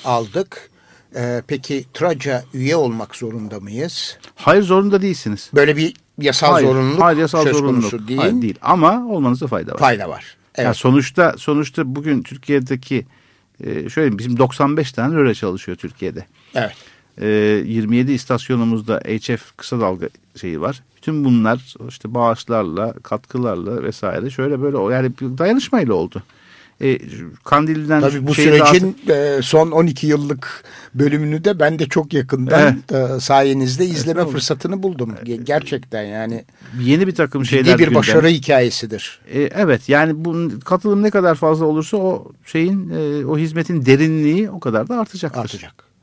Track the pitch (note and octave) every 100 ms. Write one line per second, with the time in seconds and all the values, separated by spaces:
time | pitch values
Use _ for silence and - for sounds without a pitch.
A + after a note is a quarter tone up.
0 | C3 A#2+ A2 E3 G3 - - _ _ _
1 | _ B2 A#2+ B2 - C#3+ - C#3 C3 -
2 | F3 D3+ C#3 B2 - C3+ C3 E3 C3 A2+
3 | G#2+ - A#2 A2+ G#2+ G#2 G2+ A2 E3 -
4 | - - - - - F#3 F#3+ F#3+ G3+ G3
5 | G3 F3 - G#2 - C#3+ C#3+ D3 D#3+ -
6 | _ - C#3+ C3 D3 D3+ C#3 C3 C3 D#3+
7 | F3 D#3 D#3 E3 D3 D3 C#3 B2+ A2 A#2
8 | G#2+ C3+ C3+ B3 A2+ - - F3+ D#3+ A#3
9 | A#3+ G3 C3 B2 C#3 G#2+ - - C3+ A2
10 | F2+ - - - _ - B2 A2 C3 C3+
11 | C3 - E3+ - - D3 C#3+ - C#3 C#3
12 | D#3 C3+ E2+ C3+ - C#3+ B2+ C3 - B2+
13 | - _ _ _ _ - - - - -
14 | D3 G2+ A#2+ A#2+ C3 - C#3+ D#3 C3+ -
15 | B2+ E3 C3+ G#2 G2+ F#2 - F2+ - -
16 | F#2 D#2+ F#2 _ _ - G#2+ - - _
17 | _ - G#2 G#2+ G#2 G#2+ E2 A2+ G#2+ A#2
18 | B2+ C3 - B2 - B2 A#2 A2+ G#2 G#2
19 | - A2 - A#2 - - - B2 G#2 F#2
20 | E2+ - _ - F#2 D#2 F2 C3+ _ _
21 | - D#3 C3+ A#2+ A2 B2 - - A#2+ -
22 | G#2+ A#2+ A#2 A2+ - A#2 F#2+ E2 A2+ -
23 | - A2 - B2+ A#2+ F2 F#2 A#2 C#2+ -
24 | G2+ E2 B2 C3 C3+ C#3 C#3+ C#3 G2 B2+
25 | B2+ A#2+ C3 C3 F3 B3+ - B3 C#3 F#2
26 | F2 - - _ _ - _ - C#3 B2
27 | - - E2+ - - C#3+ D#3 D#3 D3+ D3+
28 | C#3 C#3+ C3+ D3+ D3+ D3+ D3 F3+ F#3+ -
29 | - D3 C#3+ C#3 B2+ D#3+ E3 D#3+ E3+ C3+
30 | D3+ D3 C#3+ C#3 - - - - - B2+
31 | C#3+ D3 D3+ D#3 G3+ F#3+ D3+ D#3+ C#3 E3+
32 | D3+ D3 C3 C3 B2+ D3+ D3 C3+ - C3+
33 | C3 C3 - C3+ C#3 C3+ B2+ C3 F#3 D#3
34 | C3+ E3 E3 C3+ - C3+ F3 G3 F#3+ D#3+
35 | A#2 A2 A#2 A#2 A#2+ D3+ C3 C#3 - A2
36 | G#2 G#2+ A2+ A#2 - _ - B2 B2 D3+
37 | F#3+ E3+ D3 C#3 B2 C#3 B2+ B2 E3 A#2+
38 | A2 A2 D#3+ D#3+ C3 C#3 A#2+ - A2 G#2+
39 | - - - C3+ C#3+ F#3+ F#3+ A#2+ - C#3+
40 | D#3+ D#3 E3 E3 E3+ G#2+ - F3+ G#3 G3+
41 | G#3 G3+ F3+ D#3+ D#3+ D#3+ D#3+ D#3 D#3 G#3
42 | F#3+ F3+ - - - D#3+ E3+ G3 E3+ D#3+
43 | D3+ D3 B2+ D3+ D#3+ D#3 E3 E3+ B2+ C3+
44 | D#3+ D#3+ D3+ F3 G#3+ F#3 C3+ A2 C#3+ B3
45 | G#3+ F#3 D#3+ B2+ A2+ G2 F2 _ _ _